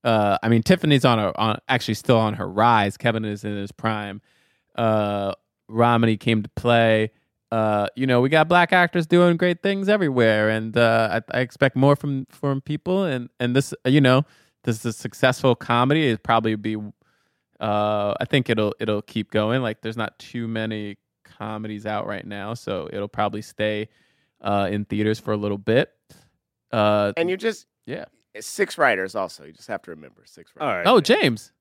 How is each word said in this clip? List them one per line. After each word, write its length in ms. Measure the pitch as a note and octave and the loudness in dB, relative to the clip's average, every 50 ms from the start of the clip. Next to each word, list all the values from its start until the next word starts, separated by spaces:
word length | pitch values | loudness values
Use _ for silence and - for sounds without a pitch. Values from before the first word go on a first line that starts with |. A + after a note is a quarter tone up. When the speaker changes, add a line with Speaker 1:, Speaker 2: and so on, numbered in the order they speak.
| - | 2
Speaker 1:
Uh, 320 | B2 A2+ A2 G#2 G2+ G2 - | 2 2 2 2 2 0 0
I 80 | - A2+ | 2 2
mean, 120 | A#2 A2+ | 2 2
Tiffany's 440 | A2 - F#3 F3 - D#3 C#3+ C3 A#2 | 4 2 2 2 4 2 2 4 4
on 120 | C3 A#2+ A2 | 4 4 4
a, 140 | G#2 F#2 - | 0 -2 -2
on, 220 | - G#2+ A2+ G#2 - _ - | -2 -2 -2 -2 -4 _ -2
actually 240 | C3 B2+ - - G#2+ | -2 -2 0 -4 -6
still 240 | - - - B2 A2+ | -4 2 2 4 4
on 160 | A2 G#2+ G#2 | 4 0 -2
her 120 | - F#2+ | -4 -8
rise. 520 | F#2+ F#2 G#2 A2 A#2+ A#2+ A2 G2+ G2 G2 - | -4 0 2 4 6 6 4 4 0 -2 -2
Kevin 260 | - A#2+ A2 A2 A2 | -2 -2 -2 -2 -4
is 200 | G#2+ G#2 G#2 - | -6 -8 -8 -8
in 120 | G#2+ G#2 | -8 -8
his 160 | G2+ G2 G2+ | -8 -8 -10
prime. 480 | - - - A2+ A2 G#2 G#2 G2+ G2 G#2+ _ _ _ _ _ _ _ _ _ _ _ | -12 -6 -4 -4 -4 -4 -8 -10 -14 -16 _ _ _ _ _ _ _ _ _ _ _
Uh, 560 | - A#2 A2 A2 G#2+ G#2 G2+ G2+ G2+ G2+ G2 F#2 _ _ _ _ _ _ - | -2 0 2 2 2 0 -2 -2 -4 -4 -4 -6 _ _ _ _ _ _ -8
Romney 500 | A2 A2+ A#2 A#2+ A#2+ A#2 A#2 A2+ A2 G2+ | 0 2 4 4 4 4 4 2 0 0
came 240 | - A#2+ A2+ A2 | 0 0 0 0
to 80 | G2+ A2 | -2 -6
play. 640 | _ - - A#2+ A#2 A#2 A2+ A2+ A2 A2 A2 G#2+ _ _ _ _ _ _ _ _ | _ -4 0 2 4 4 4 4 4 2 0 -4 _ _ _ _ _ _ _ _
Uh, 360 | A2+ A2+ A2 G#2+ G#2 G#2 G#2 G2+ _ | -4 -2 0 0 0 0 -2 -4 _
you 100 | B2 C3 | -4 -2
know, 140 | C3 B2+ A#2+ | 2 2 2
we 80 | B2 C3+ | 2 4
got 180 | D#3 D#3 D#3 | 4 2 4
black 280 | D#3+ F3+ F3 F3 - - | 4 4 2 4 4 4
actors 320 | F3+ F3 E3+ - F3+ D#3+ | 2 2 2 0 -4 0
doing 320 | D#3 F3 F3 F3 F3 E3+ E3 | 2 4 4 6 4 4 2
great 240 | F3+ F3+ F3 F3 | 0 -2 -2 -2
things 260 | - G3 G3 G3 G3 F#3+ | -2 -4 -2 -2 0 0
everywhere, 640 | G#3 G#3 F#3 D3 C3 B2 A#2 A2+ A2 G#2+ G#2+ A2 | 0 2 2 0 2 4 4 4 4 4 2 0
and, 260 | A2 A2 A2 A2+ A2 | 0 -2 -4 -2 0
uh, 440 | A#2+ A#2+ A2+ A2+ A2+ A2+ G#2 F2 A2+ A2+ - | 2 2 4 4 2 2 0 -2 -4 -4 -4
I, 60 | - A#2 | -4 -4
I 20 | |
expect 340 | B2+ A#2+ - - C#3 C3 _ | -4 -4 -2 0 0 0 _
more 220 | C3 C3+ C#3+ C#3+ | 2 4 4 4
from, 300 | - - D3 C#3 C3+ C3 _ | 2 -2 -6 -6 -6 -8 _
from 320 | - - - C#3+ C#3 C3+ | -14 -8 -4 -4 -4 -4
people. 440 | - - D3+ D3 _ F3+ F#3 G3 G3 | -6 -8 -10 -8 _ -4 -2 -2 -2
And, 260 | E3 C3+ B2 A#2+ - _ _ | -2 -4 -4 -6 -10 _ _
and 160 | B2 B2 B2 | -2 2 2
this, 160 | C#3 C#3 - - - _ | 0 0 0 -10 -6 _
you 160 | B2+ C3 D3+ | 2 4 4
know, 220 | C3+ B2+ B2+ C3 D3 _ _ _ _ _ _ _ _ | 6 6 4 4 2 _ _ _ _ _ _ _ _
this 160 | A#2+ A2+ A2 | -6 -6 -4
is 40 | - | -6
a 80 | A#2+ | -8
successful 600 | A2 - - A#2 - - - C3 B2+ - - C3 A#2+ | -8 -6 -12 -14 -4 2 2 2 2 2 2 0 0
comedy. 540 | - - - A#2+ A#2+ B2 C3+ D3 D#3+ D#3 C3 | 0 0 -2 0 2 2 2 2 2 2 0
It 140 | A2+ G#2 | 0 -2
probably 340 | _ - A#2 A2+ A2+ A2+ A2 | _ 0 0 2 2 0 -4
be, 200 | G#2 G#2 A2 G#2+ | -4 -4 -6 -6
uh, 1400 | G#2+ G#2 G#2 - _ _ _ _ _ _ _ _ _ _ _ _ _ - G#2+ G#2 G#2 G#2 G#2 G#2+ G#2 G#2 G#2 - - | -6 -10 -12 -16 _ _ _ _ _ _ _ _ _ _ _ _ _ -4 -2 -2 0 0 0 0 -2 -2 -4 -4 -4
I 60 | - - | -4 -2
think 220 | - C#3 B2 - | -2 -2 0 0
it'll, 240 | A#2 A2 G#2+ G#2 - _ | 0 0 0 -2 -2 _
it'll 200 | A2+ G#2+ G#2+ G#2 | -4 -4 -4 -4
keep 300 | - - - A2+ G2+ _ | -4 -8 -8 -8 -8 _
going. 320 | - G#2+ G#2+ G#2+ A#2+ C3 | -2 -2 0 0 0 -2
Like, 180 | B2+ A2 A2+ _ | -2 -4 -6 _
there's 160 | - A2 A2+ | -10 -10 -8
not 220 | A#2 A2 - _ _ | -6 -8 -8 _ _
too 280 | - - - B2 A#2 | -20 -12 -10 -8 -8
many 520 | A2+ A2+ A2+ A2 A2 G#2+ G#2+ G#2 G#2 G2+ _ _ _ _ _ _ | -6 -6 -6 -6 -6 -6 -8 -10 -12 -14 _ _ _ _ _ _
comedies 640 | _ _ _ G#2+ G#2+ A2 G#2+ G#2+ G#2+ G#2+ G#2 A2 | _ _ _ -12 -12 -10 -10 -10 -10 -12 -10 -8
out 200 | G#2+ G#2+ G#2 - | -6 -6 -6 -6
right 200 | - G#2 F#2+ - | -8 -10 -10 -10
now, 280 | - G#2 G2+ G2 G#2 A#2 | -12 -12 -12 -10 -10 -12
so 340 | B2 - - G2+ F2+ D2+ D#2+ | -12 -10 -8 -8 -8 -8 -8
it'll 160 | - G2+ G2+ G#2 | -8 -10 -10 -8
probably 340 | - G#2 G#2 G2+ G#2+ G#2 | -6 -4 -4 -4 -4 -8
stay, 460 | G#2+ - - - G#2+ G#2+ G#2+ G#2 G#2+ - _ _ _ _ _ _ _ _ _ _ | -14 -16 -8 -6 -4 -4 -4 -6 -8 -10 _ _ _ _ _ _ _ _ _ _
uh, 260 | - G2 G2+ G2+ G2 F#2 | -4 -2 0 0 0 -2
in 140 | G2+ G#2 G2+ | -2 -4 -6
theaters 340 | _ G#2 G#2 G#2+ G#2+ A2 A2 | _ -4 -2 0 0 -2 -2
for 140 | - - | -4 -6
a 40 | G#2+ | -4
little 220 | G#2 G#2 G#2 G2+ G2+ | -4 -4 -6 -6 -4
bit. 320 | G2+ - A2+ B2+ F#3 _ _ _ _ _ - _ _ _ _ _ _ _ _ _ _ _ | -2 0 2 2 0 _ _ _ _ _ -20 _ _ _ _ _ _ _ _ _ _ _
Uh, 420 | - A2+ G#2 G#2 G#2 G#2 G#2 G2+ G2+ | -2 0 2 2 2 2 0 0 -2
Speaker 2:
And 120 | E3 E3+ F3+ | -2 -4 -4
you 60 | F#3 | -4
just, 300 | F#3+ G#3 A3+ G#3+ - _ _ _ _ _ | -4 -4 -6 -6 -6 _ _ _ _ _
Speaker 1:
yeah. 180 | - C3 - - _ _ _ _ _ _ | -14 -14 -14 -14 _ _ _ _ _ _
Speaker 2:
it's 120 | G#2+ A2 | -18 -16
six 320 | - - - G3+ F#3+ - - | -14 -4 -4 -4 -4 0 0
writers 360 | D3+ C3 A2 F#2 F#2+ F#2+ - | 0 2 2 0 -4 -6 -4
also. 300 | G#2+ F#2+ F2 - - C#2+ | -6 -6 -6 -10 -16 -20
You 80 | D2+ | -20
just 140 | D#2+ _ - - | -20 _ -14 -12
have 140 | G#2+ F#2+ | -12 -10
to 80 | _ - | _ -14
remember 320 | E2 D#2 D2+ C2 _ _ _ | -18 -18 -18 -20 _ _ _
six 280 | _ _ - E2+ _ _ | _ _ -20 -20 _ _
writers. 140 | - D3+ C3+ | -6 -4 -4
Speaker 3:
All 80 | G2+ | -2
right. 100 | F2+ - | 0 2
Speaker 1:
Oh, 140 | F#3+ B3+ A3 | 4 4 4
James. 520 | C#3+ - A#3+ G#4+ B3 C#3 A#2 G#2+ - - _ _ | 4 4 2 2 2 0 -2 -2 -10 -20 _ _